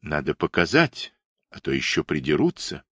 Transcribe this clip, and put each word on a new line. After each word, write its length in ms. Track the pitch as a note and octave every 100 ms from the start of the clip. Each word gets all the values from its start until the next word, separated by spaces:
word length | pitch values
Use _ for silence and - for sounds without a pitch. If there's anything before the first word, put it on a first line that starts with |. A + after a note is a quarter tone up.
"Надо 340 | - D2+ D2 C#2+
показать, 760 | E2+ - F2 D3 E3 - - _ _ _ _
а 100 | -
то 100 | -
еще 360 | C#2 - - D2+
придерутся". 800 | D#2 C2+ D2+ E3+ - - D#2+ _